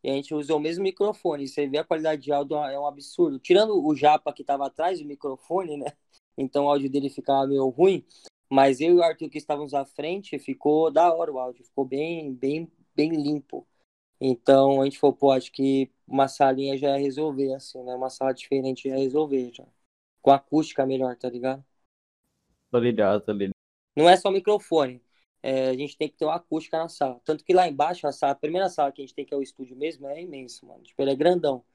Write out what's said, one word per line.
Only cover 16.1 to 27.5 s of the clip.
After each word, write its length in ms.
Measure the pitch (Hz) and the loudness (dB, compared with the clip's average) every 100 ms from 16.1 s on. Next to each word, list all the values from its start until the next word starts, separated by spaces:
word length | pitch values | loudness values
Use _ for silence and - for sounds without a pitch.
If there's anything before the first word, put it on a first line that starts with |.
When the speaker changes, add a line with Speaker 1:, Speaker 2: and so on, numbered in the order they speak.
| 131 135 | 0 0
Speaker 1:
salinha 500 | - 135 131 139 135 | 4 2 2 -2 -2
já 120 | 139 | 0
ia 80 | 139 | 0
resolver, 500 | 139 135 156 135 135 135 | -2 -2 -4 -2 -4 -4
assim, 260 | - 131 | -10 -16
né? 120 | 123 127 | -12 -8
Uma 140 | 131 | -8
sala 240 | - 135 | -4 -4
diferente 560 | 127 - 139 131 127 135 | -4 -4 -2 -2 -4 -4
já 60 | 135 | -2
ia 80 | |
resolver, 480 | 135 143 156 135 123 | -2 -2 0 -2 -4
já. 120 | - - _ _ _ _ _ | -12 -20 _ _ _ _ _
Com 100 | 135 | 4
acústica 540 | 139 _ 156 151 - 131 | 4 _ -2 0 -2 -2
melhor, 300 | 131 127 120 | -2 -4 -6
tá 140 | 127 | -10
ligado? 340 | 120 131 135 135 _ _ _ _ _ _ _ _ _ _ | -6 -6 -6 -12 _ _ _ _ _ _ _ _ _ _
Speaker 2:
Tô 80 | 123 | 0
ligado, 440 | 120 107 101 104 | 2 2 2 2
tô 100 | - | -2
ligado. 200 | 104 98 - _ _ _ - | -4 -4 -6 _ _ _ 4
Speaker 1:
Não 120 | 165 | 6
é 80 | 185 | 6
só 140 | 202 | 4
microfone. 720 | 196 190 208 - 160 131 123 _ _ _ _ | -2 0 -2 0 0 0 -6 _ _ _ _
É, 280 | 127 131 131 | -4 -2 -2
a 40 | |
gente 240 | 127 143 - | -2 -6 -6
tem 100 | 151 | -8
que 60 | _ | _
ter 80 | 156 | -4
uma 100 | 170 | -4
acústica 420 | _ 156 - 160 | _ -8 -4 -6
na 100 | 165 | -6
sala. 320 | - 135 123 - | -4 -4 -4 -6
Tanto 180 | 156 | -6
que 100 | - | 2